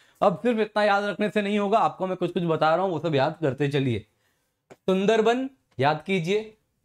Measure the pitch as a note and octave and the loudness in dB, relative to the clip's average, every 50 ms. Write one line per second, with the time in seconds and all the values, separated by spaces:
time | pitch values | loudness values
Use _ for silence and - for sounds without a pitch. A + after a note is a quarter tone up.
0 | _ _ _ - F3+ G3+ F3 - - B3 A#3 A3 G#3 G#3+ - G#3+ G#3 G#3 G3+ G3+ | _ _ _ 0 0 0 0 0 0 0 0 0 -2 -2 0 0 2 2 2 2
1 | G3+ G#3 F#3+ - G#3+ G3+ - G#3+ G3+ G3 G#3 G#3 G3+ G3 G#3+ A3 - D#3 - - | 0 -2 -4 -2 -2 -2 0 -2 0 0 0 0 0 2 2 2 2 0 -2 -4
2 | F#3 F3+ F#3 F3+ F3+ E3+ F3 F#3+ E3+ E3 D#3+ D3+ D#3 D#3 E3 F3 F#3+ G3 E3+ D3 | -6 -6 -4 -4 -4 -4 -2 -2 -2 0 0 2 2 2 2 2 0 -2 -2 -2
3 | E3 E3+ D3 C3 C3+ D#3+ D#3+ - D#3 C#3 A#2+ - D3 C#3+ C#3+ C#3+ C3+ C3 A2+ G2 | -2 0 0 0 0 0 -2 -2 -2 -2 -2 0 -2 0 0 0 0 -2 -2 -4
4 | - _ _ _ _ _ _ _ _ _ _ _ _ - - - _ - F#3+ F#3+ | -6 _ _ _ _ _ _ _ _ _ _ _ _ -20 -20 -6 _ 0 0 2
5 | G3+ G3+ A3+ A3 G#3+ A3+ A#3+ B3+ C4 C4+ - _ _ _ _ - C3 D3 D#3 D#3 | 2 2 4 4 4 2 2 0 -2 -6 -10 _ _ _ _ 0 0 0 0 -2
6 | - G3 G3 F#3 D#3 F3 G3+ G#3+ A3 - - _ _ _ _ _ | -2 -2 -2 -2 0 -2 -2 -2 -4 -8 -14 _ _ _ _ _